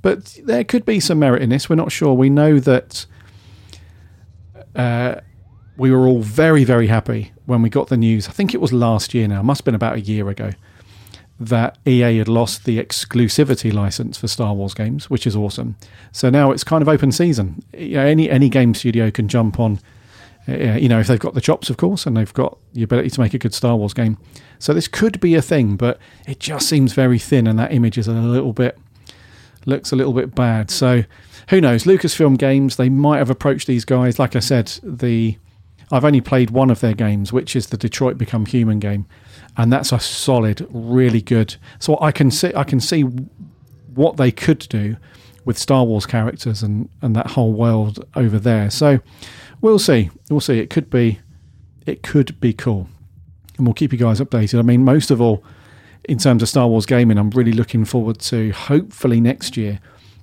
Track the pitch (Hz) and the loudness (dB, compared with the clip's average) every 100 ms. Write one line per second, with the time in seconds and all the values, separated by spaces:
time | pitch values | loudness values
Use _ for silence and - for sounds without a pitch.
0 | 190 196 - - 277 240 233 247 220 214 | 0 -2 -8 -14 -4 -4 0 -2 0 -2
1 | - 156 143 123 123 131 - 165 165 - | 0 2 2 2 0 -2 0 -2 -2 -2
2 | 151 127 135 143 151 147 131 127 - - | 0 2 4 4 4 4 4 0 -2 -16
3 | - - - - - - - - - - | -16 -20 -20 -20 -20 -20 -20 -20 -20 -20
4 | - - - - - - - - 123 117 | -20 -20 -20 -20 -20 -20 -14 -4 -2 -2
5 | 123 - - - - - - - 131 131 | -4 -6 -14 -20 -20 -20 -20 -2 2 6
6 | 131 123 107 110 160 156 123 123 110 113 | 6 4 0 2 4 6 4 4 4 2
7 | - 110 104 - - 123 113 139 - 123 | 0 -6 -8 -14 -2 2 2 0 0 0
8 | 113 110 - - 196 - 139 123 117 110 | 2 0 -2 -4 -2 0 0 2 2 0
9 | - 120 107 101 110 139 - 110 113 120 | -2 -2 -2 0 -2 -2 -2 -2 -2 -4
10 | 101 107 101 98 107 98 - _ - - | -6 -4 -4 -6 -10 -10 -18 _ -20 -20
11 | - - _ _ 113 117 117 - - 127 | -20 -20 _ _ -2 0 0 -2 2 4
12 | 120 113 107 117 120 - - 113 - - | 4 2 2 0 0 -4 -4 -4 -4 -8
13 | - 120 117 - 143 127 113 104 101 - | -4 0 0 2 0 0 -2 -2 -2 -4
14 | 113 - 113 - 110 101 98 - 110 139 | -10 -8 -8 -4 -4 -4 -6 -6 -6 -6
15 | - 131 123 104 104 - 120 107 - - | -6 -4 -2 -2 -4 -6 -10 -12 -18 -20
16 | - - 131 135 139 135 - 160 147 151 | -20 -4 2 4 2 0 -2 0 2 2
17 | 139 - 175 127 92 78 - - 170 147 | 2 2 0 0 -4 -8 -18 -14 -6 0
18 | 139 156 160 131 139 131 120 110 123 113 | 2 2 2 4 4 4 2 2 -2 0
19 | 110 - 107 123 110 101 113 101 _ - | 0 -2 -2 0 0 0 -2 -2 _ -20
20 | _ - - _ - 131 120 110 127 113 | _ -20 -20 _ -10 -4 -2 0 2 2
21 | 107 117 - 135 - 156 - 127 175 190 | 2 0 0 -4 -2 -2 -4 -2 -2 -2
22 | - 113 107 - 127 - _ - 110 123 | -2 -2 -2 -2 -4 -6 _ -6 -2 0
23 | 123 - 113 131 113 - 123 117 104 - | -2 -2 -2 0 -6 -2 0 0 -2 -2
24 | 113 107 - - - _ - 156 - - | -2 -4 -10 -20 -20 _ -2 -2 -2 -2
25 | 220 196 180 160 - 156 113 98 120 - | -2 0 2 2 2 0 0 0 -2 -4
26 | - - - 135 - 151 - 156 131 - | -12 -20 -16 -12 -10 -6 -2 0 2 2
27 | 131 120 - 139 113 110 120 135 117 117 | 2 2 2 2 2 0 0 0 0 0
28 | 107 113 117 123 135 110 123 - _ _ | -4 -2 0 0 -2 -2 -4 -4 _ _
29 | - - - - - _ - 139 - 131 | -20 -20 -20 -20 -20 _ -6 -6 -2 -2
30 | 131 123 135 131 120 113 104 - 131 123 | 0 -2 -4 -2 0 0 -4 -2 2 2
31 | 113 - - - - 190 147 120 180 190 | 0 -10 -20 -20 0 4 4 2 4 2
32 | 170 - 151 131 135 135 139 - 127 135 | 2 2 2 4 2 2 0 0 0 2
33 | 147 147 127 127 143 135 - 123 - 127 | 2 2 0 -2 -2 -2 -2 -4 0 0
34 | 127 113 127 127 - 127 110 - 214 120 | 0 0 -2 -2 -2 -2 -2 -8 -12 -6
35 | 123 117 113 107 _ _ _ _ - 135 | -2 0 -2 -4 _ _ _ _ -4 0
36 | 147 139 131 131 117 120 131 117 117 107 | 4 2 2 0 2 2 2 2 0 -2
37 | 107 104 98 127 - 131 - 104 113 - | -2 -2 -2 -4 -4 -6 -6 -6 -6 -2
38 | 127 123 117 117 104 123 113 107 104 101 | -2 -2 -4 -4 -2 0 0 0 -2 -6
39 | 101 _ - - - - 117 131 139 123 | -8 _ -20 -20 -14 -2 2 2 0 -4
40 | - - - 127 110 101 175 120 117 123 | -4 -6 0 0 0 -2 -8 -12 -2 2
41 | 127 113 - 117 107 - - - - 151 | 2 2 0 0 0 -6 -20 -10 -2 0
42 | 151 147 139 - 180 - 139 135 - 165 | 0 2 0 2 -2 -2 -2 -2 -2 -2
43 | 135 123 139 - - _ _ - - 127 | -2 -4 -12 -18 -20 _ _ -20 -14 0
44 | 160 160 127 - - 156 - 110 104 110 | 0 2 0 0 -2 -2 -2 -4 -4 -6
45 | - - - - - 113 - 135 120 107 | -14 -20 -20 -12 -6 -6 0 0 2 -2
46 | - 117 110 - 120 104 104 104 120 - | -2 -2 -4 -6 -8 -6 -4 -4 -6 -8
47 | 127 110 - - 113 107 117 110 107 104 | -4 -2 -2 -2 0 0 0 0 -2 -6
48 | - - 120 107 117 110 104 - 147 135 | -10 -2 0 0 0 0 -2 0 2 2
49 | - - - - - - 220 214 - 127 | -2 -20 -20 -20 -20 -2 2 2 4 2
50 | 90 - _ 147 - 117 - - - 127 | 2 -6 _ -4 0 -2 0 -4 -2 0
51 | 117 104 - - _ _ - _ - - | 0 -2 -12 -20 _ _ -20 _ -10 -10
52 | - 151 127 - 120 107 - 104 87 - | -2 0 0 -2 -4 -2 -4 -6 -8 -18
53 | - - - - - - 123 110 147 123 | -20 -20 -20 -20 -20 -4 -2 0 -2 0
54 | 120 110 135 120 107 120 117 123 131 151 | 0 0 -2 -2 0 2 4 4 4 4
55 | - 123 117 104 - - - - - - | 2 2 2 0 -6 -20 -20 -20 -20 -20
56 | - 127 139 117 113 139 120 113 101 127 | -6 0 2 2 2 2 2 2 2 2
57 | 120 104 104 120 117 113 110 117 107 127 | 4 4 2 2 2 0 0 -2 0 -2
58 | 113 110 - 117 110 98 - 143 196 - | -2 -6 -4 -4 -4 -6 0 0 0 -4
59 | 131 117 117 - - - 107 101 - _ | 0 2 2 0 -8 -8 -6 -8 -12 _
60 | - - | -20 -20